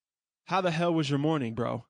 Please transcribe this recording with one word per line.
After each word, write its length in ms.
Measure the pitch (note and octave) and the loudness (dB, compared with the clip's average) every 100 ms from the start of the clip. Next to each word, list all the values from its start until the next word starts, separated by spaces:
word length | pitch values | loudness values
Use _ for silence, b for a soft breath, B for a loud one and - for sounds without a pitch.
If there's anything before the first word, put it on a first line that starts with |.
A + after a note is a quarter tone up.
| _ _ _ _ - | _ _ _ _ -4
How 160 | F3 | 0
the 80 | F#3 | 0
hell 240 | E3 F3 | 0 2
was 160 | E3 C#3+ | 2 2
your 80 | C#3+ | 0
morning, 380 | D3 D#3+ A#2+ A2+ | 2 0 -2 -4
bro? 300 | A#2+ A#2+ - | -4 -4 -8